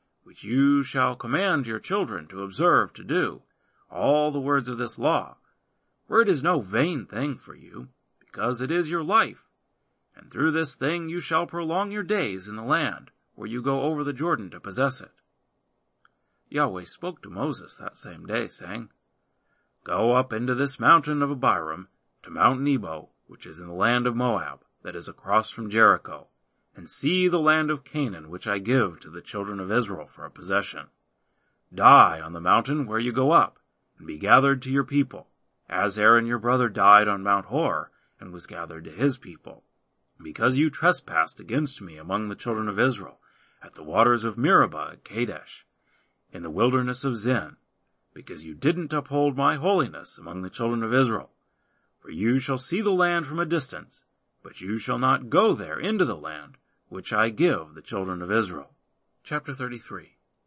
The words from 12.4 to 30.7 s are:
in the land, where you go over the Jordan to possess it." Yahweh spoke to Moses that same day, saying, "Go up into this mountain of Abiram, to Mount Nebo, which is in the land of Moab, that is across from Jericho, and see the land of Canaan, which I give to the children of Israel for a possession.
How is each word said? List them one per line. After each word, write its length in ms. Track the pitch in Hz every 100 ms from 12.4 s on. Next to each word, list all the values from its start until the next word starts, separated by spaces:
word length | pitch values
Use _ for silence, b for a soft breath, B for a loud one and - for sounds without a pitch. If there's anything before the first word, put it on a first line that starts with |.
| 101
in 80 | 107
the 60 |
land, 480 | 117 165 131 73 64 _ _ -
where 120 | 107
you 140 | 120
go 220 | 120 135
over 200 | 147 151
the 80 | 143
Jordan 380 | 127 165 139 95
to 100 | 90
possess 400 | 98 95 135 127
it." 120 | 80 _ _ _ _ _ _ _ _ _ _ _ _ _ _
Yahweh 360 | 147 139 92 90
spoke 360 | - 175 165
to 80 | -
Moses 460 | 90 147 107 80 -
that 200 | - -
same 300 | 101 82 85
day, 220 | 113 110
saying, 420 | - 87 110 113 _ _ _ _ _ _ _ _ _
"Go 300 | - 90 113
up 200 | 123 131
into 220 | 110 123 127
this 240 | 139 -
mountain 420 | 120 165 147 147
of 100 | 143
Abiram, 560 | 139 127 92 78 82 95 _ _ _
to 60 | 95
Mount 300 | 82 107 131
Nebo, 480 | 143 131 87 78 76 _ _
which 180 | - 87
is 140 | 80
in 80 | 87
the 60 |
land 320 | 87 110 123 120
of 100 | 117
Moab, 480 | 123 101 73 69 _ _
that 120 | 90 87
is 120 | 85
across 420 | - 95 104 107
from 200 | - 107
Jericho, 580 | 110 107 90 - 76 - _ _ _ _ -
and 140 | 82
see 380 | - 156 185 180
the 120 | 170
land 320 | 151 156 151
of 120 | 143
Canaan, 460 | - 151 127 85 78
which 180 | 90 113
I 120 | 101
give 400 | 98 131 98 82
to 100 | 78
the 120 | 85
children 380 | - 104 101 98
of 100 | 92
Israel 360 | 113 107 87 73
for 180 | - 76
a 60 |
possession. 560 | - 92 98 95